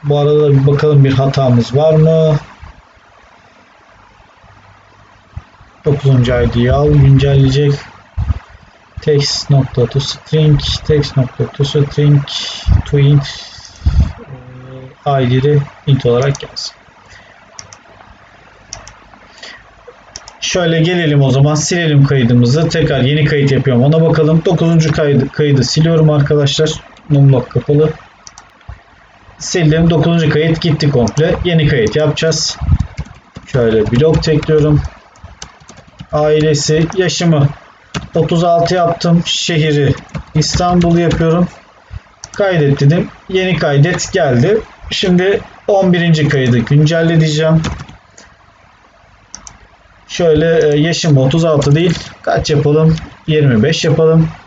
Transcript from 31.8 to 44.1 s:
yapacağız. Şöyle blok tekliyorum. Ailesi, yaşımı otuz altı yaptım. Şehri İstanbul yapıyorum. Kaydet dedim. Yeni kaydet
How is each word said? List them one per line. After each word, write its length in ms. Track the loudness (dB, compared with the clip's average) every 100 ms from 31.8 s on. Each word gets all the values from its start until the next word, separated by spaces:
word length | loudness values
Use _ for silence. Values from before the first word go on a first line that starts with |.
| -2 0
yapacağız. 600 | -2 -2 -4 -4 -6 -6 -2 -2 -4 -16 -16 -16 _ -20 -8
Şöyle 440 | -2 0 0 0
blok 320 | 2 2 2
tekliyorum. 580 | 0 -2 0 0 2 0 -2 -12 _ _ -20 -20 -20 -20 _ -20 -20 _ -8
Ailesi, 760 | -2 0 2 2 0 0 0 -2 -2
yaşımı 500 | -4 0 0 2 0 -2 -20 _ _ -14 -6 -4
otuz 280 | -2 0
altı 320 | 0 0 0 0
yaptım. 480 | -2 -2 0 0 0
Şehri 680 | -6 -4 -2 0 0 0 -2 -6 -16 -6 -4
İstanbul 600 | -2 -2 0 0 0 0
yapıyorum. 500 | 0 -2 0 0 -2 -6 -20 _ _ -20 _ _ -20
Kaydet 460 | -4 -2 0 0 2
dedim. 300 | 2 2 -2 -10 -6
Yeni 280 | -4 -2 -2
kaydet 560 | 0 0 0 -2 -4